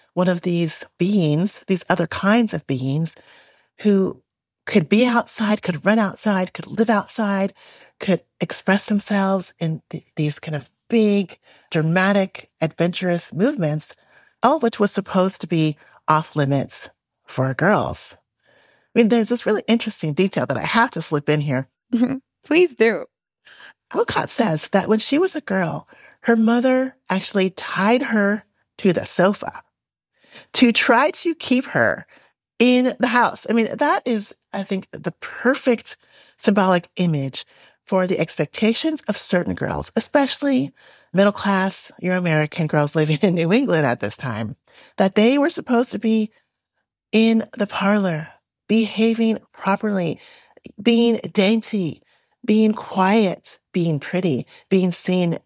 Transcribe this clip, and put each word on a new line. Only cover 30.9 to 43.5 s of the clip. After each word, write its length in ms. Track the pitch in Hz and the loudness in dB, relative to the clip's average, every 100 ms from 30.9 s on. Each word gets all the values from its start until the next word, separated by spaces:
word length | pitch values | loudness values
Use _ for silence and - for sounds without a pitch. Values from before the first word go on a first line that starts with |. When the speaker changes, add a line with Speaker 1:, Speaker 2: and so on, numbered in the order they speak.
| 233 302 | 4 4
Speaker 1:
to 240 | - 339 320 | 0 -6 -6
keep 300 | - 254 - | -2 -2 0
her 400 | 143 113 71 - _ _ _ _ _ | 0 0 -2 -10 _ _ _ _ _
in 360 | 247 247 254 - | 4 4 2 0
the 80 | 247 | 0
house. 400 | 240 233 233 - | 2 0 -2 -2
I 40 | |
mean, 160 | 226 220 - | 0 0 0
that 260 | 294 392 - | 0 0 -2
is, 300 | 220 202 - _ | -4 -4 -12 _
I 100 | 196 | -10
think, 240 | 190 190 - | -6 -6 -6
the 220 | - 156 | -10 -10
perfect 840 | - - - 240 285 - 233 - - _ _ _ _ | -10 -16 -4 -2 0 0 -2 -4 -12 _ _ _ _
symbolic 520 | - 202 190 180 - - | 0 2 4 2 0 -4
image 480 | 180 151 135 - - _ _ _ - | 0 0 -2 -8 -14 _ _ _ -4
for 200 | 190 185 | -2 0
the 140 | 185 | -2
expectations 800 | 165 - 147 - 220 226 320 311 - | -4 -4 -4 0 0 2 -2 -4 -4
of 100 | 202 | -6
certain 380 | - 180 180 175 | -2 -2 -2 -4
girls, 360 | - 170 170 - | -4 -4 -4 -4
especially 760 | - 294 269 - 285 254 277 - - _ _ | 0 0 0 -2 0 0 -2 -8 -20 _ _
middle-class 800 | 175 202 202 202 190 190 - - - | 2 2 2 -2 0 0 -4 -10 -8
Euro-American 680 | 175 185 180 156 151 - 156 | -2 -2 0 0 0 -2 -2
girls 280 | 156 147 160 | 0 0 0
living 220 | 156 156 | 0 2
in 120 | 202 | 2
New 180 | 170 165 | 2 2